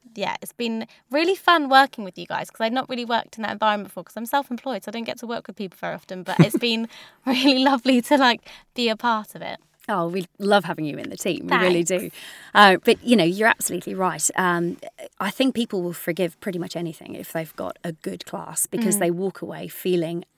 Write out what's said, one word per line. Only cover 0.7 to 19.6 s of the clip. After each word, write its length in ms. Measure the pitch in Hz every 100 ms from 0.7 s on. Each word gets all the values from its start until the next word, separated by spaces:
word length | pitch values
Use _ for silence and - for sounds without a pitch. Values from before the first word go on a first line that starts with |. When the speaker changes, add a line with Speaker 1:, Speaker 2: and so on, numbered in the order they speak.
| 226 226 - _
Speaker 1:
really 240 | 285 339 392
fun 320 | - 339 277
working 360 | 269 277 -
with 120 | 190 175
you 100 | 175
guys, 220 | - 170
'cause 100 | -
I've 100 | 226
not 160 | 254 254
really 160 | 247 233
worked 320 | 233 - -
in 40 |
that 100 | 208
environment 360 | 208 220 208 196
before, 140 | -
'cause 120 | 165 -
I'm 120 | 233
self-employed, 560 | 285 269 240 269 214
so 60 | 208
I 20 |
don't 120 | 226
get 140 | 226 247
to 100 | 226
work 200 | 233 -
with 80 | 196
people 200 | 190 -
very 140 | 175 160
often, 260 | - 185
but 180 | 180 175
it's 180 | 208 262
Speaker 2:
<laughs> 20 |
Speaker 1:
been 280 | 240 226 226 - - _ 262
really 320 | 254 269 262
lovely 400 | 269 262 254 247
to, 140 | - 294
like, 300 | 262 233 - - _ -
be 120 | 233
a 80 | 214
part 380 | 240 220 208
of 80 | 165
it. 180 | 170 - _ _ -
Speaker 2:
Oh, 200 | 196 170
we 180 | 185 175 -
love 280 | 196 208 165
having 180 | 160
you 140 | 156 143
in 120 | -
the 60 | -
team. 320 | 202 156 175
We 80 | 247
really 260 | 185 175
do. 160 | 170 180
Speaker 1:
Thanks. 160 | - - - - -
Speaker 2:
Uh, 220 | 202 208 185
but, 180 | - -
you 140 | - 233
know, 80 |
you're 240 | 170 190 220
absolutely 480 | - - 180 190 190
right. 340 | 185 156 - -
Um, 400 | 185 175 170 - - _ - -
I 80 | 196
think 240 | - 262 233
people 260 | 233 196
will 120 | 175
forgive 440 | 165 - 165 175 -
pretty 180 | 214 175
much 160 | 175 165
anything 400 | 170 160 - -
if 160 | -
they've 240 | 165 160 -
got 220 | 190 - 175
a 80 |
good 320 | 160 185 180 -
class, 400 | - 165 165 -
because 320 | 254 226 208
Speaker 1:
Mm. 20 |
Speaker 2:
they 120 | 175
walk 300 | 175 190 -
away 280 | 175 156